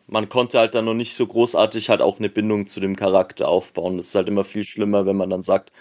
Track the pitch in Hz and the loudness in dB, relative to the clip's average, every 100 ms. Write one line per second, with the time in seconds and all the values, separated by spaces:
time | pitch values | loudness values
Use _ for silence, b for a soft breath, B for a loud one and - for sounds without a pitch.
0 | - 110 104 127 123 123 113 117 113 113 | -6 -4 -2 -2 0 2 2 2 0 -2
1 | 117 - 113 113 120 82 110 113 - 104 | -4 -2 -2 2 2 4 2 0 0 2
2 | 80 - 104 - 107 104 98 - 98 95 | 2 0 -4 -2 0 0 -2 -4 -4 0
3 | 98 95 92 - 71 90 - - 87 92 | 2 2 2 -2 0 0 0 -6 -4 -4
4 | - 101 92 98 95 107 101 - 101 101 | -2 -2 0 -2 -2 -6 -8 -4 0 2
5 | 98 98 92 92 92 95 - b | 2 0 -2 -4 0 0 -2 b